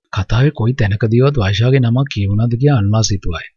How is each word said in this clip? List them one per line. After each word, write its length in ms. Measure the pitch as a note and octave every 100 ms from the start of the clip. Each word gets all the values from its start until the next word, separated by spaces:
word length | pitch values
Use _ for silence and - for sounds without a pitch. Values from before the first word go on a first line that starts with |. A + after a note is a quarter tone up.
| _
කතාවේ 380 | G2 - A2 D3
කොයි 220 | - A2+
තැනකදීවත් 640 | C3+ G#2 G#2+ A2 A#2+ C3+ C#3+
වයිෂාගේ 440 | G2+ G2+ B2 C#3
නමක් 260 | A#2+ B2 C#3+
කියවුණාද 440 | G#2 G2 G#2 A#2 A#2
කියා 220 | C#3+ B2+
අන්ලා 260 | G2+ G#2+
සිතුවාය. 440 | A2 G2 F#2 F2 -